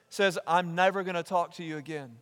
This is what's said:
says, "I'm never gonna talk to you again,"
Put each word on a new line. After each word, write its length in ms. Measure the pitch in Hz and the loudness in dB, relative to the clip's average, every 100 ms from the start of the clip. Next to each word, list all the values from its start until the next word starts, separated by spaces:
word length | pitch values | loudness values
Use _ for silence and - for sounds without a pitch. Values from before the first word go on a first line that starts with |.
| _ | _
says, 320 | - 196 180 | 0 2 2
"I'm 300 | - 170 175 | 2 2 2
never 300 | 170 190 196 | 4 4 4
gonna 180 | 185 175 | -2 -4
talk 320 | 165 185 160 | 0 0 0
to 100 | - | -4
you 120 | 165 156 | -8 -8
again," 440 | 139 156 135 117 | -8 -10 -10 -16